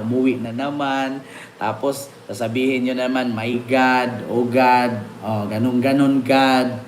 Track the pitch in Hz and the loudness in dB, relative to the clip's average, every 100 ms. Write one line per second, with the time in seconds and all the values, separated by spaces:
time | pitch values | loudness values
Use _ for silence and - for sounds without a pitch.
0 | 113 127 131 117 117 117 143 147 139 135 | -2 2 2 0 -4 -6 -6 -4 -2 -2
1 | 135 139 - - - - 107 110 139 139 | -4 -6 -12 -18 -20 -8 -6 -2 -2 -4
2 | - - - 110 113 123 131 131 127 127 | -10 -18 -14 -6 -4 0 0 0 0 -2
3 | 127 131 123 110 117 120 120 131 127 127 | -2 -2 -2 -4 -4 -4 0 2 4 2
4 | 123 117 - 117 117 127 127 123 120 110 | 0 -4 -4 -2 2 4 6 4 2 -2
5 | - - 101 107 101 107 123 123 135 139 | -8 -10 -6 -4 -2 -2 0 2 2 4
6 | 139 139 123 135 135 131 120 113 | 4 2 4 4 4 4 0 -4